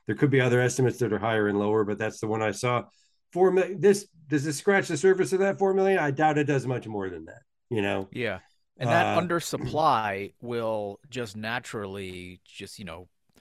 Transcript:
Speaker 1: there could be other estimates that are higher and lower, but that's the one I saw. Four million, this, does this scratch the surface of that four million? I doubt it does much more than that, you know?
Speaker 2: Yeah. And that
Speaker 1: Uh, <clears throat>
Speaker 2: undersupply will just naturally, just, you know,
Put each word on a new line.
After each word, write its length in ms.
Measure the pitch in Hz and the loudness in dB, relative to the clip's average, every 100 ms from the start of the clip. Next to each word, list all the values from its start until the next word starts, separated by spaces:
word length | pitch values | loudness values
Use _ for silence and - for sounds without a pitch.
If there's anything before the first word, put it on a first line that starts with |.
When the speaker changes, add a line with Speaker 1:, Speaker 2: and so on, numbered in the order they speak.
| - | -6
Speaker 1:
there 100 | 107 | 0
could 140 | 143 | 4
be 120 | 135 | 4
other 200 | 123 123 | 4 4
estimates 380 | 123 127 127 113 | 2 2 0 2
that 120 | 117 | -2
are 60 | 101 | 0
higher 280 | 110 110 104 | 0 2 2
and 120 | 101 | 2
lower, 240 | 101 110 | 2 2
but 140 | 104 107 | 0 -2
that's 220 | 107 - | -4 -4
the 80 | 110 | -4
one 140 | 110 | -2
I 100 | 107 | -2
saw. 320 | 101 123 123 - _ _ _ _ | -2 -2 -2 -4 _ _ _ _
Four 200 | 175 185 | 2 4
million, 280 | 185 175 190 | 4 0 2
this, 280 | 185 202 - _ - | 4 4 0 _ -4
does 160 | 147 147 | -2 -2
this 120 | 143 | -4
scratch 300 | - 196 151 | 2 2 0
the 100 | 160 | 2
surface 360 | 190 185 160 | 4 4 2
of 60 | 185 | 2
that 180 | 196 190 | 0 2
four 140 | 196 | 0
million? 260 | 190 190 190 | 2 2 2
I 120 | 151 | 2
doubt 260 | 139 156 147 | 2 2 4
it 60 | 147 | 2
does 200 | 139 123 | 0 0
much 200 | 123 110 | -6 -6
more 220 | 104 95 | -6 -6
than 160 | 85 80 | -8 -14
that, 160 | 107 _ _ - | -20 _ _ -6
you 120 | 117 | -2
know? 260 | 101 98 95 | 0 0 -4
Speaker 2:
Yeah. 280 | - 117 92 - _ _ - | -6 -6 -6 -12 _ _ -6
And 120 | 127 | 0
that 280 | 170 104 104 | 2 2 0
Speaker 1:
Uh, 40 | |
<clears throat> 60 | 175 | 0
Speaker 2:
undersupply 1040 | 170 - 151 131 147 156 120 107 98 101 - | -2 -4 -6 -4 0 2 2 0 -4 -8 -12
will 580 | 120 120 113 110 101 101 - | -8 -4 -4 -4 -6 -10 -12
just 260 | 127 117 104 | -10 -10 -8
naturally, 1040 | 110 120 120 117 101 98 95 90 90 90 _ | -6 -6 -6 -10 -8 -8 -10 -10 -14 -16 _
just, 320 | - 98 - | -16 -16 -14
you 80 | 98 | -14
know, 220 | 82 90 _ _ _ | -14 -16 _ _ _